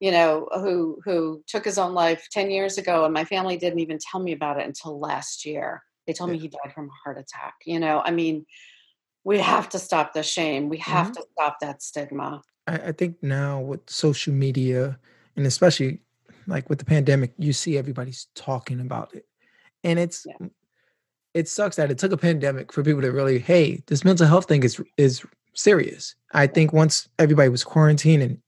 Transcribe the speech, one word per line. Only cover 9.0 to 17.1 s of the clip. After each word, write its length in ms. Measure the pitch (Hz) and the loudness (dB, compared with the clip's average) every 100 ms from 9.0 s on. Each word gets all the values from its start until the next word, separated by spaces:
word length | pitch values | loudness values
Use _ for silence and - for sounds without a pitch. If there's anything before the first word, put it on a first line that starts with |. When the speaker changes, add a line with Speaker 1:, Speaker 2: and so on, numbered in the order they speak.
| _ _ | _ _
Speaker 1:
we 140 | 190 202 | -2 0
have 300 | - - - | 2 0 -2
to 80 | 185 | -8
stop 340 | - 170 151 | -4 -2 -2
the 100 | 156 | -4
shame. 460 | 151 - 160 135 147 | -6 -4 -2 -2 -4
We 100 | 160 | -6
have 280 | 160 175 180 | -2 0 0
Speaker 2:
Mm-hmm. 160 | 240 | -4
Speaker 1:
to 40 | - | -10
stop 240 | - 147 - | -4 -2 -2
that 200 | 147 139 | -8 -10
stigma. 600 | - 147 143 143 139 147 - _ - | -12 -10 -10 -8 -8 -10 -16 _ -8
Speaker 2:
I, 80 | |
I 180 | 165 - | -6 -6
think 300 | 156 180 170 | -4 -4 -4
now 380 | 143 135 139 139 | -4 -2 -2 -4
with 280 | 135 143 - | -6 -10 -10
social 460 | - 156 139 - | -2 0 0 0
media, 640 | 139 135 131 127 127 135 131 _ _ _ - | 0 0 0 0 0 -2 -6 _ _ _ -4
and 100 | 139 | -2
especially, 560 | - 180 - 131 151 _ _ _ _ - | 4 4 4 0 -6 _ _ _ _ -8
like, 220 | 170 131 | -6 -4
with 120 | 143 | -4
the 40 | |
pandemic, 480 | - 156 139 | 0 2 4